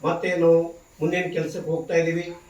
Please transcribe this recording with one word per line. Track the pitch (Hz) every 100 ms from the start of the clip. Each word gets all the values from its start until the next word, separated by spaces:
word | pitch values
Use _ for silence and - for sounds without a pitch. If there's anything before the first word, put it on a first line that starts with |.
ಮತ್ತೆ | 165 165 185 175
ನಾವು | 165 165 170 - _ _
ಮುಂದಿನ | 156 175
ಕೆಲ್ಸಕ್ಕೆ | 180 165 147 185 156
ಹೋಗ್ತಾ | 160 -
ಇದೀವಿ. | 170 165 170 170 170 -